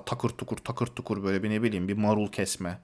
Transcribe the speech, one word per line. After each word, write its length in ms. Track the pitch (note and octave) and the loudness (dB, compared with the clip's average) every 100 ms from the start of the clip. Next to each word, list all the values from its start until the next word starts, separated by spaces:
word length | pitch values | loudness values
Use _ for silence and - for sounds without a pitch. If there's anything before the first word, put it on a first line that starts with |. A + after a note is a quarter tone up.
takır 240 | - A#2+ A2+ | -4 -2 -2
tukur 280 | - - A2 | -2 -6 -6
takır 300 | - A#2+ A#2+ | -4 -4 -4
tukur 380 | - - G2+ | -4 -4 -2
böyle 180 | G2 F#2+ | 0 2
bir, 80 | G#2+ | 2
ne 120 | G#2+ | 2
bileyim, 260 | A#2 G2 F#2+ | 2 2 0
bir 80 | G2+ | 2
marul 320 | G#2+ G#2+ G2+ | 4 4 4
kesme, 500 | - F#2+ - F2 F2+ | 0 -2 -2 -4 -6